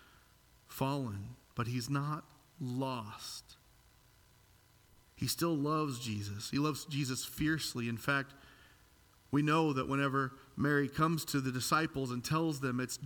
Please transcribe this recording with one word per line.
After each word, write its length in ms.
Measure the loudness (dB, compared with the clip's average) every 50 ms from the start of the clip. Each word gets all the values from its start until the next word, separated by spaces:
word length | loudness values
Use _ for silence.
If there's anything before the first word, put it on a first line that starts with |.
| -20 -20 -20 -20 -20 -20 -20 _ _ -20 -20 -20 -20 -16
fallen, 680 | -4 -2 0 0 0 0 -2 -2 -4 -6 -8 -10 -12 -16 -20 _ -4
but 120 | -4 -2 -2
he's 220 | -2 -2 -2 0
not 360 | -2 -2 0 -2 -4 -6 -8 -12 -20 -20 -20 -20 -12 -8
lost. 960 | -6 -4 -2 -2 -2 -2 -2 -4 -6 -8 -12 -12 -12 -10 -12 -12 -14 -16 -20 -20 _ -20 -20 -20 -20 -20 -20 -20 _ -20 -20 -20 -20 -20 -20 -20 -20 _ -20 -20 _ _ _ _ -20 -20 -20 -20 -20 _ _
He 120 | -4 -2 -2
still 280 | 0 0 2 2 2
loves 440 | 2 2 2 2 2 2 0 -2 -4
Jesus. 500 | -4 -2 -2 -2 -2 -4 -6 -6 -6 -2
He 100 | 0 2
loves 240 | 2 2 0 -2 -4
Jesus 380 | -4 -2 -2 0 0 -2 -4 -4
fiercely. 640 | -8 -4 0 2 2 2 2 0 -4 -4 -2 -2 -2
In 100 | -4 -2
fact, 360 | 0 0 2 2 0 -2 -8 -18 -20 -20 -20 -20 -20 -20 -20 -20 -20 -20 -20 -20 -20 -20 _ _ _ 0
we 100 | 2 2
know 300 | 4 4 4 4 4 4
that 160 | 2 2 0 0
whenever 460 | 2 2 2 2 2 2 0 0 -4 -8 -16 -12 -4 0
Mary 320 | 2 4 4 4 4 2
comes 340 | 2 2 2 2 2 0 -2
to 140 | 0 0 0
the 140 | 0 0 -2
disciples 580 | -2 0 2 2 2 2 2 0 -2 -2 -2
and 100 | -2 -4 -2
tells 360 | 0 2 2 2 2 0 0
them, 220 | -2 0 0 0
it's 160 | -2 -2 -4 -8 -8